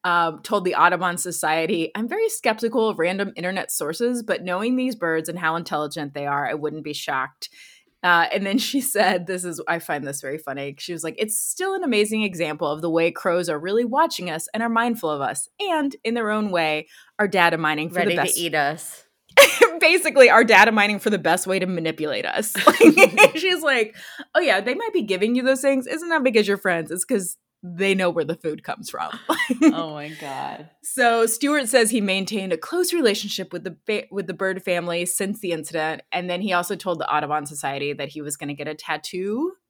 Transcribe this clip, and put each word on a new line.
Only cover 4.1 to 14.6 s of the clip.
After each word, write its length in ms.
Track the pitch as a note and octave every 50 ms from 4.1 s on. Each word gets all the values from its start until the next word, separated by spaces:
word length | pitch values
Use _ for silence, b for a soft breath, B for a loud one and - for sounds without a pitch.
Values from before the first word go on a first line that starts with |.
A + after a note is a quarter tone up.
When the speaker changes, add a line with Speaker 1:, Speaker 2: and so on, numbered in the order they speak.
| B3 A#3+
Speaker 1:
but 200 | A3 G#3+ F#3 -
knowing 320 | - F#3 F3+ F#3 G#3 B3 B3+
these 200 | B3+ B3+ B3+ A3+
birds 320 | A3 F3 E3 D#3+ D#3+ D#3+ F3
and 100 | E3 F3+
how 160 | E3+ D#3+ D#3+
intelligent 580 | E3+ E3 - D#3+ D3+ D3+ D3 C#3+ E3 D3 C#3+
they 140 | C#3+ D3 C#3+
are, 180 | C#3+ C#3+ C#3+ C#3+ B2
I 60 | D3
wouldn't 280 | D#3 D3 D3+ D3+ D#3 D3
be 80 | D3+
shocked." 560 | D3 - - - C#3+ C3 C3 C3+ _ _ - - B B B B B B B B _ _
Uh, 240 | - F3+ F3 E3+ D#3+ -
and 120 | - G3+ G3
then 140 | G3 G3+ C4
she 220 | - - - C#4
said, 480 | B3+ - - G#3 G#3 F#3 G3 F3+ F3 F3
this 160 | F#3 F3+ F3+
is, 180 | F3 D#3+ E3+ E3 -
I 100 | E3+ E3+
find 260 | - - D#3+ C#3+ D3
this 160 | C3+ C#3+ -
very 160 | - C3 C#3+ D#3
funny. 360 | - C#3+ C3+ C#3 C#3 C#3+ C#3+
She 160 | - - -
was 120 | F3 D#3+ D#3+
like, 100 | D#3+ D#3 -
"It's 200 | A3 G#3+ - -
still 360 | - - - - F#4 G4 F#4+
an 100 | F#4+ F#4
amazing 400 | C#4 A3 G#3 G#3+ G#3 A3 A3 G#3+
example 440 | G3+ F3+ D#3+ E3+ D3+ D#3 D3+ E3+ C#3+
of 120 | D3+ D#3
the 80 | E3 E3+
way 220 | D#3+ E3 E3 E3+
crows 360 | E3+ - - F#3 E3+ F3+ E3+ E3+
are 120 | D#3+ D3
really 240 | D#3+ F#3 G3+ A#3 B3
watching 440 | A3+ A#3 D4 E4 E4 - - F3+ F3
us 200 | D#3 E3 - -
and 80 | - G#3+